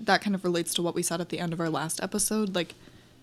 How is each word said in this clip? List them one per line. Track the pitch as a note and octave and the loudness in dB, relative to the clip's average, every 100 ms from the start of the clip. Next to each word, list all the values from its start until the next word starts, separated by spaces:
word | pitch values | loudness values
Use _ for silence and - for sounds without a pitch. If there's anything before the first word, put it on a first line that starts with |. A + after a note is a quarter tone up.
| A3 | 4
that | F#3 | 4
kind | G#3 F#3+ | 4 0
of | |
relates | F#3 E3+ E3 | 0 0 0
to | - | 0
what | E3+ | 2
we | F3 | 0
said | E3+ E3+ | 0 -2
at | E3+ | -4
the | E3+ | -4
end | F3 | -4
of | E3 | -2
our | E3 | 0
last | D3 D#3+ - | 0 -2 -4
episode. | F#3+ G#3 - G#3+ G#3 | -2 -2 0 0 0
Like, | F3+ E3+ - - - - - | 0 -4 -8 -20 -20 -20 -20